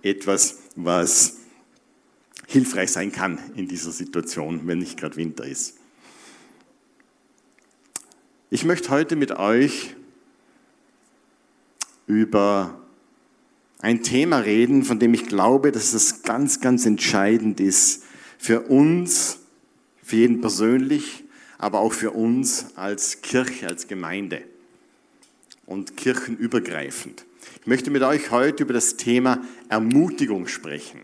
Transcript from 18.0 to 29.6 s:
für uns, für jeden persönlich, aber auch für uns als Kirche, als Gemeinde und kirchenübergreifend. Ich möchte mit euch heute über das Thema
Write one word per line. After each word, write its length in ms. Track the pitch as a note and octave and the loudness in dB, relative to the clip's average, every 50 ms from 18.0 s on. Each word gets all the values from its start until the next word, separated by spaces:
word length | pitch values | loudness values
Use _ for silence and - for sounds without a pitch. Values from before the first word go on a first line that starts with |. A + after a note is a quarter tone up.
| - - - - - - - | -8 -20 -20 -20 -20 -20 -20
für 240 | _ - - A#2 A#2 | _ 0 2 2 2
uns, 760 | A#2 - C#3 C3+ C#3+ D#3 E3 F3 F3 F3 - - - - - - - _ _ _ _ _ _ _ _ _ _ _ _ | 4 4 6 6 8 6 6 2 2 0 0 0 0 -2 -6 -8 -14 _ _ _ _ _ _ _ _ _ _ _ _
für 140 | - - | -2 4
jeden 260 | A2 A#2 A#2+ A#2+ A2+ A#2 | 4 6 6 6 4 0
persönlich, 840 | A2 G2+ F2+ G#2+ A2+ B2 C3 C3 C3+ D3+ D3 D3 - - - - - - - - - - | -2 0 2 2 4 4 4 2 2 0 -2 -2 -6 -12 -16 -20 -20 -20 -20 -20 -20 -14
aber 240 | - - G#2 G2+ G#2 | -8 -6 -2 0 0
auch 140 | G#2 A2+ A2 | 0 0 0
für 160 | - - A2 | -2 -4 -4
uns 640 | - A2 A2+ A2+ A#2+ B2+ C3+ - - - - - - | -4 -2 0 0 0 0 0 -2 -4 -4 -6 -10 -14
als 460 | - F#2 G2 G#2 G2+ - - - - - | -10 -8 -8 -6 -4 -6 -6 -6 -8 -12
Kirche, 460 | - - B2+ B2+ B2+ B2+ - - F2 | -2 0 0 0 0 -6 -10 -8 -10
als 200 | - - - - | -8 -10 -10 -12
Gemeinde 540 | G2+ F#2 F2+ D#2+ F2 G2 G2+ F#2 E2 - - - - _ _ _ _ _ _ _ _ _ _ _ _ _ _ _ _ _ _ _ - _ _ | -10 -10 -8 -8 -8 -8 -8 -8 -10 -12 -12 -16 -20 _ _ _ _ _ _ _ _ _ _ _ _ _ _ _ _ _ _ _ -20 _ _
und 320 | - F2+ G2 G2 - - | -12 -10 -10 -10 -10 -12
kirchenübergreifend. 1300 | - - - C3 B2+ - - A#2 G#2+ A2+ A#2 A#2 A#2+ - - F2+ D#2 C#2+ C2+ - - - C2 - - - _ _ _ - - - - _ | -6 -2 -2 -2 -2 -4 -8 -8 -6 -4 -2 -2 -2 -2 -2 -8 -8 -8 -8 -10 -12 -12 -14 -16 -20 -20 _ _ _ -20 -20 -20 -14 _
Ich 40 | |
möchte 240 | G#2+ B2 C3 C3 C3 | 0 0 0 0 0
mit 120 | C#3+ C#3 B2+ | 0 2 2
euch 280 | C3 D3+ D3+ D3+ - | 2 0 0 -2 0
heute 340 | A#2+ A#2+ B2+ D3 D3+ D3 D3+ | 0 2 2 2 2 0 -2
über 100 | B2+ B2 | 0 0
das 240 | A#2+ A2+ - - - | 0 0 0 -2 -4
Thema 440 | - A#2+ A#2+ B2 B2 C3 B2+ B2+ - - - - | -2 0 2 2 4 2 0 0 -4 -12 -16 -20